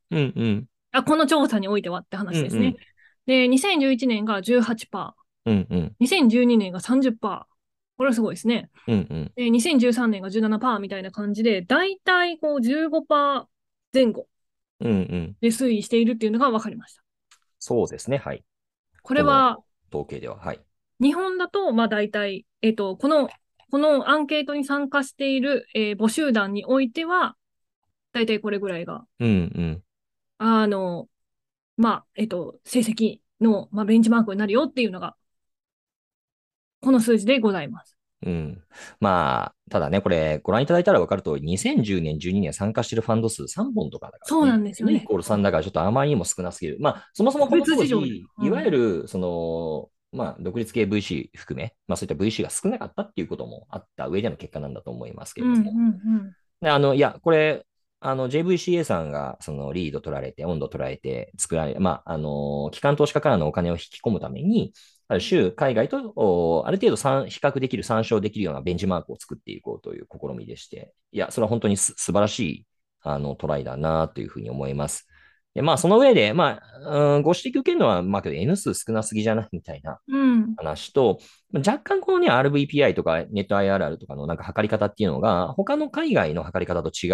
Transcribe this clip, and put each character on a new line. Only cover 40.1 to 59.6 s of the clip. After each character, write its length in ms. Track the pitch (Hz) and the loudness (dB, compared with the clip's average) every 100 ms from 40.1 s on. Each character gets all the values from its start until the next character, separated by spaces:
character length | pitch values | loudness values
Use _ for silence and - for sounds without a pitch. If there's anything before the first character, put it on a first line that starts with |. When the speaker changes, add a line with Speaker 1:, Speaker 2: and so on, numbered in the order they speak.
| 82 78 76 | 2 0 -2
Speaker 2:
ご 100 | - | 0
覧 100 | 107 | 0
い 40 | 147 | 2
た 80 | |
だ 60 | 175 | 2
い 40 | |
た 80 | 180 | 4
ら 80 | 135 | 4
分 60 | 85 | 2
か 100 | 98 | -2
る 60 | |
通 140 | 82 71 | -2 -4
り、 60 | |
二 160 | 76 95 | -2 -2
千 240 | 247 277 | 0 0
十 180 | 104 92 | 0 0
年、 180 | 78 76 | -2 -4
十 120 | 85 | -2
二 100 | 98 | -2
年 120 | 78 | -2
参 200 | - 101 | -4 -4
加 100 | 117 | -2
し 60 | - | -2
て 80 | 113 | -2
る 60 | |
フ 100 | - | 0
ァ 40 | 113 | 0
ン 60 | |
ド 60 | 113 | 0
数 180 | - 67 | -4 -8
三 260 | 180 262 | -6 -4
本 180 | 214 160 | -4 -6
と 80 | - | -8
か 80 | - | -16
だ 60 | |
か 60 | - | -14
ら 60 | |
ね。 40 | - | -2
Speaker 1:
そ 120 | 320 | 2
う 60 | 277 | 4
な 100 | 220 | 2
ん 80 | |
で 80 | 208 | 0
す 100 | - | -2
よ 60 | 214 | 0
ね。 60 | |
Speaker 2:
二 60 | 311 | 0
イ 40 | |
コ 100 | - | 0
ー 20 | 90 | -2
ル 40 | |
三 200 | 85 104 | 0 0
だ 80 | 98 | 2
か 80 | 82 | 0
ら、 40 | |
ち 40 | - | -2
ょ 20 | |
っ 40 | |
と 100 | 80 | -2
あ 80 | 95 | 0
ま 140 | 131 | 2
り 60 | 147 | 2
に 60 | 120 | 0
も 80 | |
少 180 | - - | -2 -6
な 80 | 90 | -8
す 80 | - | -8
ぎ 80 | 80 | -8
る。 100 | - | -2
ま 100 | 143 | -2
あ、 200 | - - | -2 -8
そ 120 | - | -2
も 60 | 240 | 0
そ 80 | 285 | 2
も 80 | 262 | 2
こ 100 | 349 | 2
の 80 | |
当 80 | 320 | 2
時、 100 | 277 | 2
Speaker 1:
別 60 | 175 | 2
次 60 | |
元。 320 | 233 135 87 - - | 0 -2 -6 -14 -4
う 60 | |
ん。 20 | - | -2
Speaker 2:
い 40 | |
わ 120 | - | 0
ゆ 80 | 247 | 0
る、 380 | 139 113 82 - | 2 2 0 -4
そ 100 | 95 | -4
の、 720 | 90 85 82 82 80 76 - _ _ | -4 -4 -4 -4 -4 -6 -10 _ _
ま 180 | 131 87 | -8 -8
あ、 60 | - | -8
独 180 | 90 120 | -8 -6
立 140 | 107 | -4
系 140 | 117 101 | -2 0
ブ 120 | 104 | 0
イ 40 | |
シ 280 | - 76 - | -2 -6 -8
ー 40 | - | -14
含 200 | - 65 | -12 -10
め、 160 | 101 - - | -10 -10 -6
ま 60 | |
あ、 20 | 87 | -6
そ 80 | |
う 0 | |
い 20 | 98 | -4
っ 20 | |
た 60 | |
ブ 120 | 76 107 | -2 -2
イ 40 | |
シ 120 | 107 | -2
ー 20 | |
が 60 | - | -6
少 180 | - 196 | -4 -4
な 100 | 240 | -4
か 80 | - | -8
っ 60 | - | -10
た 60 | |
っ 100 | 208 | -8
て 80 | - | -8
い 40 | |
う 40 | - | -8
こ 80 | 69 | -8
と 100 | 60 | -12
も 200 | 53 - | -16 -16
あ 100 | - | -16
っ 80 | - - | -14 -10
た 100 | 67 | -4
上 160 | 95 | -2
で 80 | 110 | -4
の 60 | - | -6
結 160 | 73 | -12
果 80 | 76 | -10
な 80 | 71 | -10
ん 40 | |
だ 80 | 65 | -12
と 100 | - | -12
思 160 | 60 58 | -12 -14
い 60 | |
ま 140 | - - | -16 -14
す 80 | |
け 80 | - | -4
れ 60 | 247 | 0
ど 40 | |
も。 180 | 233 208 | 2 0
Speaker 1:
う 40 | |
ん 40 | 226 | 0
う 20 | |
ん 40 | |
う 40 | 233 | 0
ん。 440 | 185 214 220 196 - _ _ | 0 -2 -2 -4 -14 _ _
Speaker 2:
で、 80 | 160 | 2
あ 80 | 143 | 4
の、 160 | 139 | 4
い 40 | 135 | 4
や、 200 | 135 - | 2 2
こ 100 | 170 | 2
れ、 340 | 156 156 139 - _ _ _ | 4 4 0 -8 _ _ _
あ 140 | 139 | -4
の、 140 | 135 127 | -2 0
ジ 100 | 151 | 0
ェ 20 | |
イ 20 | |
ブ 100 | 175 | 2
イ 40 | 175 | 0
シ 140 | 180 | 2
ー 60 | 170 | 0
エ 20 | |
ー 20 | |
さ 180 | 156 90 | 0 -2
ん 80 | 78 | -2
が、 260 | 73 67 - | -6 -8 -10
そ 120 | - | -10
の、 200 | 71 | -8